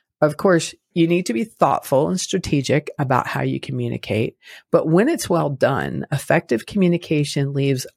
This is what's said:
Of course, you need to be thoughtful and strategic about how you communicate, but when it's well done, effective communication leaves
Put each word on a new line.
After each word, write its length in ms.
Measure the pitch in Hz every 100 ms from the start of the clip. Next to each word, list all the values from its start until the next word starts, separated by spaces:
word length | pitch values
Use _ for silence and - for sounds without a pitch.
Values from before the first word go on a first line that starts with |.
| _ _
Of 160 | 151 147
course, 380 | 196 165 - - _
you 140 | 175 165
need 180 | 175 175
to 80 |
be 100 | 226 220
thoughtful 640 | _ 143 - - 135 160
and 100 | 185
strategic 720 | - 190 - 143 127 143 - -
about 260 | 131 127 -
how 160 | 135
you 180 | 131 131
communicate, 800 | - 127 120 120 - 107 120 - - - _
but 160 | 165 156
when 220 | 170 262
it's 200 | 339 -
well 200 | 170 147
done, 560 | 131 123 139 69 - -
effective 560 | 139 - 156 - - -
communication 840 | 202 180 170 - 151 143 143 139
leaves 340 | 139 139 131 -